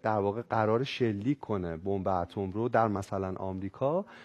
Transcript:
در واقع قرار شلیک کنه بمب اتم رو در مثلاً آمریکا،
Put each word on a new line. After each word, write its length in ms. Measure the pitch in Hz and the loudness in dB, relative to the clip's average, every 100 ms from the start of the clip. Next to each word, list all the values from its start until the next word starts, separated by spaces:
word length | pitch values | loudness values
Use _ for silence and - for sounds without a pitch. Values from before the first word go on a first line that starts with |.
در 140 | 113 107 | 0 2
واقع 240 | 101 107 | 2 0
قرار 420 | - 113 107 113 | -2 2 4 4
شلیک 560 | 135 - 117 101 113 147 | 2 0 0 2 -2 -2
کنه 380 | - 104 87 82 | -2 -2 -2 -4
بمب 300 | 95 98 92 | -2 -2 2
اتم 440 | 92 87 107 95 | 0 0 -4 -4
رو 180 | 101 123 | -2 2
در 180 | 117 113 | 4 4
مثلاً 480 | 101 - 98 95 92 | 2 -2 -4 -4 -4
آمریکا، 680 | 95 95 98 - 135 175 202 - | -6 -6 -8 -4 -2 0 -4 -12